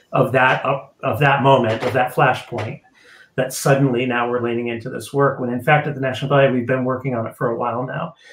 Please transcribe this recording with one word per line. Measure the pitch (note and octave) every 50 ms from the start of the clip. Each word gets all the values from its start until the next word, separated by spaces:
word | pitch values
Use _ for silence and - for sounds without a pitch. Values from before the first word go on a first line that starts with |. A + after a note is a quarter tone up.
| _ _ -
of | - B2+ -
that, | A#2 C3 B2+ C3 C#3 - -
of, | C3 - - - - _ _ -
of | A2+ A2 -
that | D3 C#3 C3+ C3 B2
moment, | C3+ C#3 B2+ A#2+ A2 A2+ - -
of | B2 -
that | B2+ B2 - -
flashpoint, | D#3+ C#3+ C3 B2 - - - A#2+ A2 G#2+ A#2 D3 - _ _ _ _ _ _ - - - _ _
that | - - - -
suddenly | - - D3 C#3 C3+ C#3+ C3 A#2+ A#2 B2 B2+
now | B2 A#2+ A#2+ A#2+
we're | A#2+ B2
leaning | A#2 A#2+ A#2 A#2+ A#2+ A#2+
into | A#2 A2+ A2 B2
this | B2 A#2+ G#2+ - -
work, | C#3 C#3 C3+ C3+ C3+
when | C3 A#2+
in | B2 B2
fact | - D#3 D3+ D3 -
at | D3+ C#3+
the | C3
National | C3+ C3 A#2 A2 C#3+ C#3
Ballet, | C#3+ C#3 C#3 B2+
we've | B2+ B2+ A2+
been | A#2 C3 C3 B2+
working | B2+ B2+ B2 - C3+ B2
on | A2+ A2+ A2
it | -
for | - - A#2+
a | A#2
while | A#2+ A#2+ A#2 A2+ A#2+ C3+
now. | C3+ C#3 D3+ E3+ E3+ - _ _ -